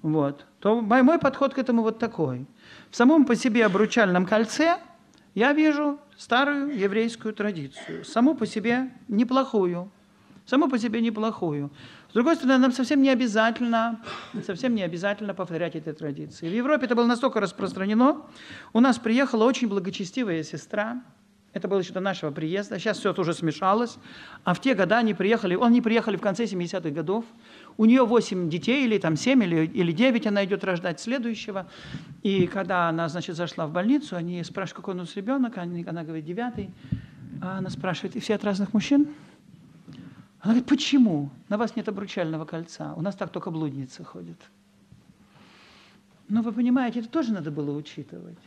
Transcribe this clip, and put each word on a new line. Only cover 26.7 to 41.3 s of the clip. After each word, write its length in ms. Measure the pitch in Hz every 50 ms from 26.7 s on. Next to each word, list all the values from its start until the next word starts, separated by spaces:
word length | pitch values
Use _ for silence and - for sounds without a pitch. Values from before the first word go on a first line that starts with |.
| - 185 165 160 143
годов. 320 | 165 156 165 196 226 226 - - - - - - - - - -
У 80 | - 220
нее 200 | 220 240 269 254
восемь 440 | 214 240 226 214 - 202 180 180 156
детей, 360 | 151 165 - 226 247 285 262
или 140 | 233 214 196
там 180 | 202 160 160
семь, 260 | 147 - 247 277 262 214
или, 220 | 175 165 160 160
или 260 | 160 - - 180 170
девять 360 | 165 160 247 269 240 233 -
она 180 | 214 202 202 196
идет 180 | 180 202 185 -
рождать 360 | 190 180 170 180 185 160 -
следующего. 680 | - 226 254 277 233 233 226 214 - - 196 190 180 - - - - - - - - - - -
И 260 | - 202 196 190 180
когда 420 | 165 - 196 190 180 190 180 170 165
она, 200 | 160 165 170 170
значит, 260 | 170 180 160 - 175
зашла 300 | 160 175 - - - 165
в 60 | 151
больницу, 440 | 160 175 180 220 277 302 294 - 185
они 280 | 175 165 175 180 175 151
спрашивают, 340 | - - 196 190 - -
какой 160 | - - 208 185
у 40 |
нас 180 | 180 175 165 -
ребенок, 420 | 208 190 220 269 277 247 233 226
они, 260 | 185 175 175 175 170 170
она 160 | 175 165 170 160
говорит, 220 | 156 165 160 151
девятый. 440 | 160 175 220 240 247 233 214 196 185 - - - - - - - - - - - - - -
А 160 | 180 180 190
она 120 | 190 185 185
спрашивает, 460 | - - - 190 180 - - 190 -
и 40 | 220
все 160 | - - 214
от 80 | 202 -
разных 300 | 208 196 185 202 - -
мужчин? 340 | 208 - - 277 285 294 294 - - - - - _ _ - - - - - - - _ - - - - - - - - _ _ _
Она 120 | - 208 233
говорит, 140 | 247 247
почему? 640 | - 285 - - - 277 277 240 208 165 143 143 139